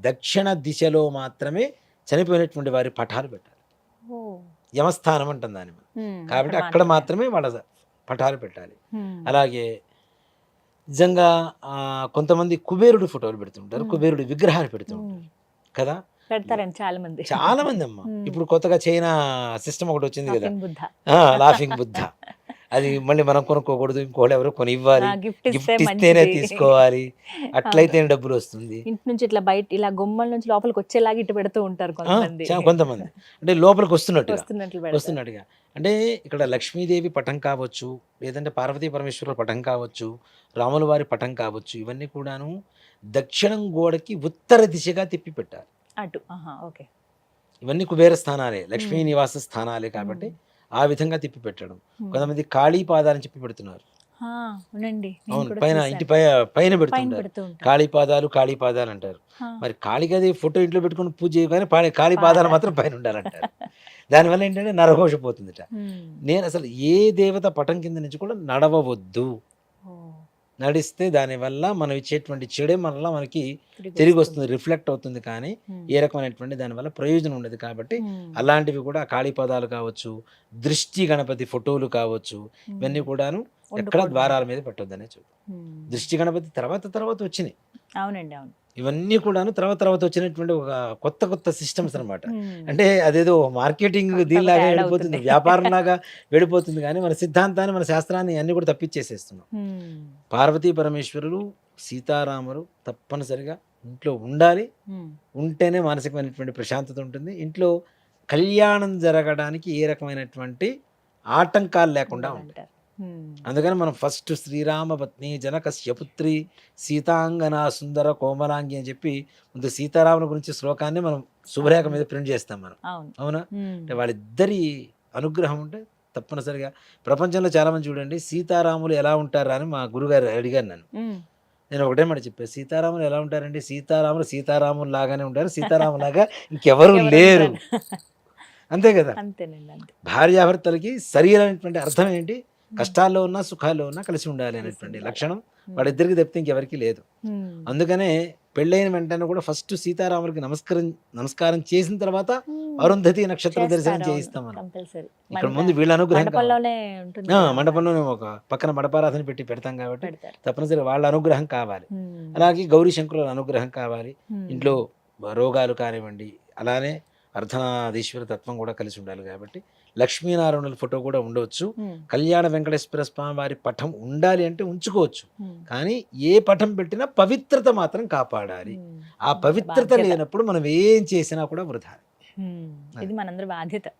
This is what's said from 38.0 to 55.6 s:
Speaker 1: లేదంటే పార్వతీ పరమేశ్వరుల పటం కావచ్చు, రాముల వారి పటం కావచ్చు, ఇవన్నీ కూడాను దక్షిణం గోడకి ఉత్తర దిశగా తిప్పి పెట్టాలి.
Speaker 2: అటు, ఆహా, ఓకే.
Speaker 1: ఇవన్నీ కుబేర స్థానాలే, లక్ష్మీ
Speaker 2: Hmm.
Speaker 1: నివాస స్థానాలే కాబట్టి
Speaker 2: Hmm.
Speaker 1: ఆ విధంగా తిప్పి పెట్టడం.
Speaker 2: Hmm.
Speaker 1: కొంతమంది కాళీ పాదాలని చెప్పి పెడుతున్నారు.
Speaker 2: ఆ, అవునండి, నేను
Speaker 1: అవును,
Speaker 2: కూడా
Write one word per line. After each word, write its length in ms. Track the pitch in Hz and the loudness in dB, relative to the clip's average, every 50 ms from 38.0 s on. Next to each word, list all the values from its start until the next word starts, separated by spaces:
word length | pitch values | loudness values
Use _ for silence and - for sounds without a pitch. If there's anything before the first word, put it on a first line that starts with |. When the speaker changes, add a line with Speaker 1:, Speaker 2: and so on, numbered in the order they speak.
| _ _ _ - | _ _ _ -12
Speaker 1:
లేదంటే 280 | 127 131 127 147 147 151 | -12 -10 -8 -8 -8 -8
పార్వతీ 380 | - 131 127 135 139 143 156 156 | -6 -4 -4 -4 -6 -6 -6 -6
పరమేశ్వరుల 460 | 139 143 139 139 120 - - 139 131 | -6 -6 -8 -8 -10 -10 -10 -8 -6
పటం 280 | 117 117 110 113 123 | -6 -4 -4 -6 -6
కావచ్చు, 560 | 123 131 127 123 120 117 - - 117 113 117 120 _ _ _ _ _ _ - | -4 -4 -4 -4 -6 -10 -12 -12 -12 -12 -14 -16 _ _ _ _ _ _ -4
రాముల 280 | 123 120 127 143 156 156 | -2 -2 0 0 2 2
వారి 200 | 151 151 147 147 | 2 2 0 0
పటం 300 | - 127 110 123 123 127 | -2 -6 -6 -6 -6 -6
కావచ్చు, 460 | 117 113 110 104 110 - - - 117 | -6 -8 -8 -8 -10 -12 -14 -14 -12
ఇవన్నీ 260 | 110 117 123 135 147 | -12 -12 -12 -12 -14
కూడాను 560 | 143 - 143 135 139 135 135 143 151 175 196 196 _ _ _ _ _ _ _ 101 | -14 -12 -12 -12 -12 -12 -12 -12 -12 -14 -14 -16 _ _ _ _ _ _ _ -12
దక్షిణం 720 | 104 110 139 139 - - - 208 202 220 214 208 196 160 | -6 -4 -4 -4 -2 -2 0 0 0 0 -2 -4 -4 -2
గోడకి 380 | 160 165 170 165 165 - - 214 | 0 2 2 0 -2 -4 -8 -10
ఉత్తర 500 | 160 139 160 - _ _ - 240 226 220 | -8 -8 -8 -8 _ _ 6 8 8 8
దిశగా 400 | 190 160 165 - 175 165 185 190 | 6 2 -2 -4 -4 -4 -4 -4
తిప్పి 260 | 160 208 175 - 165 | -6 -6 -10 -10 -10
పెట్టాలి. 340 | 156 - 98 - - - - _ _ _ _ _ _ 214 | -12 -12 -12 -12 -14 -20 -20 _ _ _ _ _ _ -12
Speaker 2:
అటు, 220 | 208 170 - - - - | -10 -10 -12 -14 -14 -16
ఆహా, 360 | 175 180 156 165 139 - 165 | -18 -18 -16 -18 -18 -18 -18
ఓకే. 200 | 170 160 - 143 _ _ _ _ _ _ _ _ _ _ _ _ _ _ _ | -18 -20 -20 -20 _ _ _ _ _ _ _ _ _ _ _ _ _ _ _
Speaker 1:
ఇవన్నీ 220 | 120 127 143 175 190 | -8 -6 -4 -4 -4
కుబేర 300 | - 175 160 170 170 170 | 0 4 8 8 8 8
స్థానాలే, 520 | 160 - 151 143 139 131 120 107 95 90 90 | 6 0 -4 -4 -4 -4 -4 -4 -6 -6 -6
లక్ష్మీ 260 | 110 117 107 104 156 | -6 -6 -4 -4 -2
Speaker 2:
Hmm. 80 | 160 160 | -2 0
Speaker 1:
నివాస 340 | 151 147 143 139 131 - 143 | 0 2 2 0 0 -2 -8
స్థానాలే 520 | - - - 113 113 117 117 117 110 113 | -12 -10 -8 -8 -6 -6 -6 -8 -8 -8
కాబట్టి 360 | - 107 101 101 92 85 95 | -8 -10 -10 -10 -10 -12 -12
Speaker 2:
Hmm. 120 | - 165 - _ _ _ _ _ _ | -14 -16 -18 _ _ _ _ _ _
Speaker 1:
ఆ 120 | - 123 143 | -2 0 2
విధంగా 320 | 147 147 143 156 160 160 | 2 2 0 -2 -4 -4
తిప్పి 240 | 156 147 127 - 123 | -6 -8 -10 -12 -12
పెట్టడం. 400 | 117 107 95 - 98 92 92 92 _ _ _ - | -14 -14 -12 -14 -16 -18 -20 -20 _ _ _ -14
Speaker 2:
Hmm. 100 | 220 196 | -10 -6
Speaker 1:
కొంతమంది 300 | 185 135 143 143 147 147 | -4 -4 -4 -4 -4 -6
కాళీ 420 | 147 - - 135 139 156 170 185 185 | -6 -2 2 4 4 4 4 2 2
పాదాలని 360 | 160 165 156 151 151 147 139 | 2 2 2 4 2 2 0
చెప్పి 200 | 127 135 - 135 | -2 -14 -14 -14
పెడుతున్నారు. 400 | 127 117 117 - 104 95 92 95 _ _ _ _ _ _ _ - 240 | -14 -14 -14 -16 -18 -18 -20 -20 _ _ _ _ _ _ _ -18 -16
Speaker 2:
ఆ, 20 | |
అవునండి, 840 | 233 233 240 233 220 208 196 180 _ - 208 220 226 220 214 196 190 | -14 -12 -12 -12 -12 -14 -16 -18 _ -12 -10 -8 -8 -8 -8 -8 -10
నేను 260 | 185 - _ - 127 | -12 -14 _ -6 -4
Speaker 1:
అవును, 140 | 139 139 120 | -4 -4 -4
Speaker 2:
కూడా 120 | 107 107 | -4 0